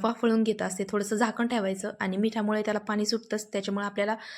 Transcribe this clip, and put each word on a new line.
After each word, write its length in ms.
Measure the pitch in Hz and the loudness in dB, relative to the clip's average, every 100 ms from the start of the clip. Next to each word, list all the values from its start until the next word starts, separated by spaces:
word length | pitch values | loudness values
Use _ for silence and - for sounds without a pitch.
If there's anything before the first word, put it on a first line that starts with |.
वाफळून 400 | 220 233 233 226 | 2 2 4 4
घेत 180 | 220 208 | 4 2
असते. 220 | 185 185 196 | -2 -2 -2
थोडंसं 260 | 208 202 214 | -2 0 2
झाकण 320 | 226 220 240 | 2 2 0
ठेवायचं 440 | 240 190 190 208 - | 0 0 -2 -6 -4
आणि 180 | 190 190 | -2 2
मिठामुळे 440 | 220 220 208 214 | 0 2 0 0
त्याला 180 | 214 208 | 0 -2
पाणी 260 | 208 208 208 | 0 0 0
सुटतंच, 420 | 226 - 214 214 | -2 -2 -6 -4
त्याच्यामुळे 320 | 202 196 202 202 | -4 -2 -2 -2
आपल्याला 300 | 202 202 220 - | 0 0 -2 -6